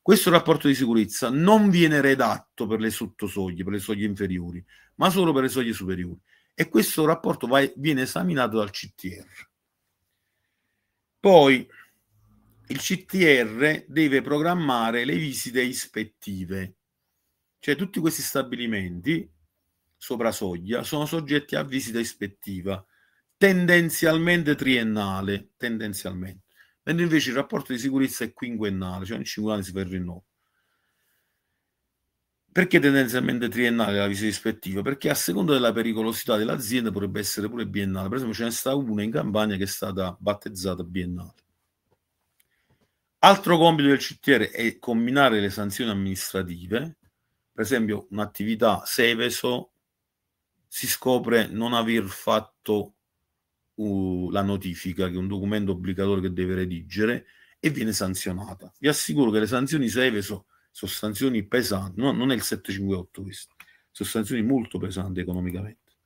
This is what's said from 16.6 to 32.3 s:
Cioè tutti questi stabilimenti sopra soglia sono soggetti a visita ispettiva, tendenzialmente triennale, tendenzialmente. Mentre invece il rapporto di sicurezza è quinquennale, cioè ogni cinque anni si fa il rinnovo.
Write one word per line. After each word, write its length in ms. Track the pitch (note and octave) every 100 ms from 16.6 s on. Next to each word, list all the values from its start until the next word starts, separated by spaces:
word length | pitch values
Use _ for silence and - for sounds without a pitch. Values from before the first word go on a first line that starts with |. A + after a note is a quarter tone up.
| F#2 - _ _ _ _ _ _ _ _
Cioè 180 | - C#3+
tutti 240 | G3 -
questi 220 | D#3+ D#3+
stabilimenti 1080 | C3 C#3+ B2 A#2+ A#2+ G#2+ F#2 F2 G2+ E3 - _ _ _ _ _ _ _
sopra 300 | - A#2+ A#2
soglia 540 | G#2+ G2 F2 F2+ A#2
sono 220 | A#2+ D3+ D3
soggetti 500 | E3 D3 D3 C#3+ -
a 80 |
visita 340 | C#3+ C3 A2+ A2+
ispettiva, 840 | A#2 - G2+ - - F#2+ F2+ F#2+ - _ _ _ _ _
tendenzialmente 1160 | G3 F#3 F3 F3 E3+ - E3 D#3+ E3 F3 D3+
triennale, 960 | C#3+ C3+ B2+ A2+ G#2+ G2+ F#2+ G2 G2+ - _
tendenzialmente. 880 | B2 A2 A2 G2 F#2+ F#2 F#2 F2+ _ _ _ _
Mentre 220 | - E3
invece 260 | E3+ D#3 C3
il 60 | B2
rapporto 360 | C#3 - C3
di 60 | B2+
sicurezza 440 | C3+ C3+ C3 -
è 100 | A2+
quinquennale, 720 | - B2 A#2 G#2+ F#2+ F#2 F#2
cioè 120 | F#2+ A#2
ogni 80 |
cinque 280 | C3 - G#2+
anni 120 | G#2+
si 80 | F2+
fa 80 | F#2
il 60 | F#2+
rinnovo. 380 | F#2 F2+ F2 _ _ _ _ _ _ _ _ _ _ _ _ _ _ _ _ _ _ _ _ _